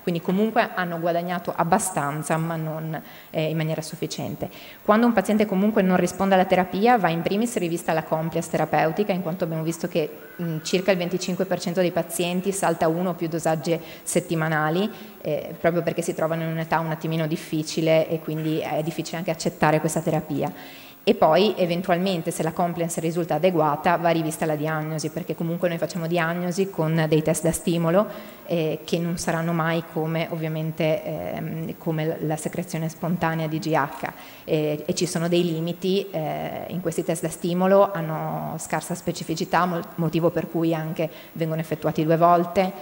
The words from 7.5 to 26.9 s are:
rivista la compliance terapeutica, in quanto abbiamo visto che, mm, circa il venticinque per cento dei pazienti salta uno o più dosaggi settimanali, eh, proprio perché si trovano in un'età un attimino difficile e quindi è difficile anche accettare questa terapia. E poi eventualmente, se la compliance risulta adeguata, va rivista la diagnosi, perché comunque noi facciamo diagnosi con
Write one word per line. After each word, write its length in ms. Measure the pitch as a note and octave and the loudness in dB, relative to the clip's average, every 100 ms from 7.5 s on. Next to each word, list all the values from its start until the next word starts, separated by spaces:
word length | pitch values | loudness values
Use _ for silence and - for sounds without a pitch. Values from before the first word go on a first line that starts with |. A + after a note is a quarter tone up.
| G#3 | 0
rivista 340 | F3 E3+ - | -2 -2 0
la 120 | D#3+ | -2
compliance 460 | D#3 D#3+ E3 E3 E3 | 0 -2 0 -2 -2
terapeutica, 640 | D#3 D3+ D#3 D#3+ D#3+ G#3 | -2 2 2 2 2 0
in 100 | F3+ | 0
quanto 220 | E3+ F#3 | -2 -2
abbiamo 200 | E3 D#3+ | -2 -2
visto 260 | D#3+ E3 E3+ | -2 -4 -2
che, 200 | E3+ D3+ - - - | -2 -2 -6 -16 -6
mm, 180 | E3+ D#3 | -4 -4
circa 280 | - F3+ F#3+ | -2 0 2
il 60 | F3+ | 2
venticinque 460 | F3 F3+ - F3+ | 0 -2 -2 -2
per 160 | F3+ F3 | -2 -2
cento 220 | F3+ E3+ | -2 0
dei 100 | F3 | 2
pazienti 640 | E3+ E3 - F3 F3+ G3 | 0 -4 -2 0 0 -2
salta 340 | G3 E3+ E3 E3 | 0 0 2 2
uno 220 | E3 F3+ | 2 -2
o 40 | |
più 140 | E3+ E3 | -2 -4
dosaggi 500 | D#3+ D#3+ D#3+ E3+ E3 - - | 0 0 0 0 -2 -4 -12
settimanali, 840 | - F3 E3+ E3 D#3+ D#3 D3+ F3 G#3+ - - - | -2 -2 0 0 2 2 2 2 0 -4 -18 -8
eh, 320 | - C#3+ - E3 | -4 -4 -4 0
proprio 240 | E3+ E3+ | 2 2
perché 180 | E3 E3+ | 0 -2
si 120 | F3+ | -2
trovano 300 | F3 D#3+ E3 | 0 0 0
in 60 | D#3+ | -2
un'età 300 | D#3+ D#3+ D#3 | -2 0 0
un 120 | E3 | 0
attimino 360 | D#3 D#3+ E3 D#3 | -4 -2 0 0
difficile 800 | E3+ - D#3 D#3 - D#3+ D#3+ D#3 | -2 -2 -4 -2 0 4 4 4
e 120 | E3 | -2
quindi 400 | - D#3 D#3 D#3 | -4 -4 -2 -2
è 220 | - D3+ | -2 -2
difficile 340 | D#3 - D3+ E3 | -2 -4 -6 -4
anche 140 | E3 | -4
accettare 500 | D#3 D#3+ - D#3 D#3 | -2 -4 2 4 4
questa 180 | D#3+ E3 | 2 0
terapia. 520 | D#3+ D#3 - C#3 C#3+ - - - - - - | 0 -2 -2 -2 -2 -6 -18 -18 -20 -4 2
E 100 | A#3 | 4
poi 380 | E3 E3 G#3 - | 6 6 4 2
eventualmente, 760 | F3 E3+ F#3 F3 G3 F3 E3 | 0 0 0 0 2 0 -2
se 120 | D#3+ | -2
la 100 | D#3+ | -2
compliance 480 | D#3+ F3 E3+ E3 E3+ | 0 -2 0 -2 -2
risulta 340 | D#3+ E3+ E3 D3+ | -2 -2 0 2
adeguata, 600 | F#3 E3+ D3+ C#3+ F#3 E3+ | 4 4 2 2 2 4
va 120 | E3+ | 4
rivista 360 | E3 D#3 - D#3+ | 2 0 -2 -2
la 100 | D3+ | 0
diagnosi, 540 | D3+ D#3 D#3 D#3 D#3 | 0 -2 -2 -4 -4
perché 260 | D#3+ - D#3 | -6 -6 -4
comunque 320 | E3 E3+ F3 | -2 0 -2
noi 100 | E3 | -2
facciamo 300 | D#3 F3+ E3 | -4 -4 -2
diagnosi 640 | E3+ E3 F3 F3+ F3+ F#3+ | 0 0 -2 -2 0 -2
con 380 | - D#3 | 0 0